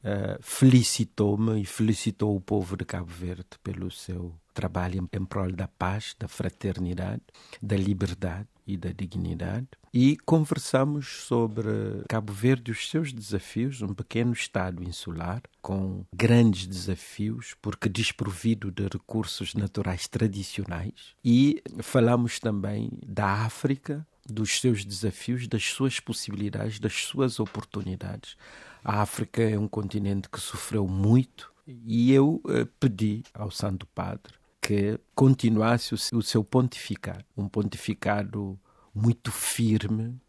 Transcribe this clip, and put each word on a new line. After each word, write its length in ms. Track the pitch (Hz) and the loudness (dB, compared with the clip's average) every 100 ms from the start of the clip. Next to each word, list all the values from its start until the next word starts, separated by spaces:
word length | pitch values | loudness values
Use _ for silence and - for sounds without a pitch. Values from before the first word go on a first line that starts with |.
Eh, 360 | 101 101 98 98 | -2 -2 -2 -6
felicitou-me 1200 | - - 135 123 113 - 113 - 104 104 113 107 | -6 8 10 10 6 0 -2 2 2 4 2 2
e 40 | 98 | -2
felicitou 720 | - 110 104 113 98 107 101 | 2 2 2 0 0 0 0
o 60 | |
povo 340 | - 104 90 92 | 0 0 0 -6
de 80 | |
Cabo 280 | 92 92 87 | -6 -6 -8
Verde 480 | 85 90 87 - - | -8 -8 -8 -12 -14
pelo 280 | - 92 92 | -10 -8 -8
seu 420 | - - 90 87 82 _ - | -10 -10 -8 -8 -12 _ -4
trabalho 520 | 95 90 90 95 92 | -2 -2 -2 -2 -4
em, 60 | 101 | -4
em 60 | 95 | -4
prol 260 | 101 92 | -2 -2
da 160 | 90 95 | -4 -6
paz, 480 | _ 90 101 - - | _ -2 -2 -6 -10
da 100 | 104 | -12
fraternidade, 960 | - 92 - 101 90 90 87 92 117 _ - - - | -6 -6 -4 -6 -2 -4 -4 -4 -6 _ -20 -20 -12
da 140 | 101 101 | -2 0
liberdade 720 | 95 95 98 87 92 87 104 _ - | 2 0 -2 -2 -6 -6 -10 _ -8
e 100 | 95 | -6
da 140 | 87 | -6
dignidade. 760 | 90 92 92 87 85 87 104 131 - _ | -6 -6 -4 -4 -4 -4 -6 -8 -16 _
E 240 | 123 131 151 - | 4 6 4 2
conversamos 1000 | 165 151 - - 135 139 147 139 - - | 2 4 -2 2 2 2 -2 -6 -12 -2
sobre 400 | 120 113 107 107 107 104 104 - | 0 2 -2 -2 -2 -2 -6 -4
Cabo 240 | 110 107 | -4 -4
Verde 360 | 101 120 131 117 | 0 4 4 0
e 40 | |
os 160 | 110 - | -6 -2
seus 240 | 156 151 | -2 -2
desafios, 680 | 123 104 98 - - 127 131 | -6 -4 -6 -4 -4 -4 -4
um 120 | 104 | -6
pequeno 400 | 98 104 113 120 | -6 -4 0 0
estado 500 | 117 - - 90 87 | 0 -2 -2 -2 -4
insular 580 | 90 87 - 82 85 110 - _ | -8 -8 -8 -8 -6 -6 -10 _
com 440 | - 98 95 95 95 | -4 -2 -2 -6 -10
grandes 540 | 90 113 120 117 92 92 | 2 6 8 8 4 -4
desafios, 880 | 92 90 90 - - 104 117 - - | -6 -4 -6 -8 -6 -6 -6 -12 -10
porque 260 | 104 - 107 | -8 -2 -2
desprovido 840 | 95 113 - 101 90 113 110 101 | 0 -2 -2 -6 -2 0 0 -2
de 120 | 90 | -4
recursos 720 | 98 - - 110 104 - 95 | -4 -4 -6 -4 -4 -6 -6
naturais 540 | - 101 - 92 90 - | -2 -2 -2 -2 -4 -4
tradicionais. 1080 | - 113 98 95 - 95 85 95 - - _ | 0 0 0 -8 -6 -6 -6 -6 -10 -20 _
E 380 | 120 120 143 156 - - | 6 8 8 4 -4 -10
falamos 580 | - 131 117 120 120 - | 0 4 6 4 2 -2
também 520 | 113 101 101 104 113 - - | -2 -2 -2 -4 -6 -8 -6
da 220 | 101 101 | 0 2
África, 800 | 101 113 - 143 135 - 147 156 _ - | 2 -2 -2 -2 -2 -4 -8 -10 _ -10
dos 320 | 110 107 - | -4 -2 2
seus 240 | 127 107 | 2 2
desafios, 640 | 101 98 110 - - 123 120 | -2 -4 -4 -4 -4 -4 -2
das 180 | 113 - | -2 -2
suas 340 | - 131 - | 0 0 -2
possibilidades, 800 | - 117 - 101 104 101 110 107 | -6 -8 -6 -4 -4 -4 -6 -2
das 140 | 107 | -2
suas 460 | - - 143 131 - | -2 -4 0 0 0
oportunidades. 960 | 107 107 - 104 92 95 95 98 - - - - - - | -4 -4 -8 -8 -6 -6 -8 -10 -12 -20 -20 -20 -20 -10
A 180 | - 104 | -2 0
África 400 | 104 - 113 - | 0 -2 -4 2
é 160 | 113 107 | 2 2
um 100 | 104 | 0
continente 640 | 107 98 107 98 98 95 | -2 -4 -2 0 -2 -4
que 100 | - | -10
sofreu 480 | - - - 110 95 | -8 -8 -4 0 0
muito 680 | 95 101 120 131 - - _ - | 2 6 6 4 -8 -20 _ -20
e 440 | 123 117 113 120 | -16 -2 4 8
eu, 300 | 135 143 170 - | 8 6 2 0
eh, 180 | 131 120 _ | 0 0 _
pedi 440 | 135 98 107 107 - | 0 2 0 -2 -8
ao 160 | - 104 | -8 -8
Santo 380 | - 101 95 - | -4 -4 -4 -8
Padre 460 | - 92 - - - _ _ - | -8 -6 -8 -12 -20 _ _ 0
que 340 | 101 101 110 _ | 0 0 -2 _
continuasse 800 | - 135 131 117 107 110 120 - | 4 6 6 4 4 4 2 0
o 40 | 113 | -4
se-, 180 | - 117 | -2 -2
o 80 | |
seu 200 | 104 113 | 2 0
pontificado, 800 | 104 127 123 - - 101 - 95 - - | 2 2 2 -2 -8 -8 -6 -10 -12 -6
um 100 | 101 | -4
pontificado 1120 | - 101 - - 101 - 104 98 104 98 95 _ _ _ | -2 -2 -4 -6 -4 0 0 -2 -6 -6 -10 _ _ _
muito 380 | 104 113 117 - | 2 2 2 -2
firme 880 | - - - 113 110 104 110 113 127 | -4 -4 0 2 2 2 -2 -2 -8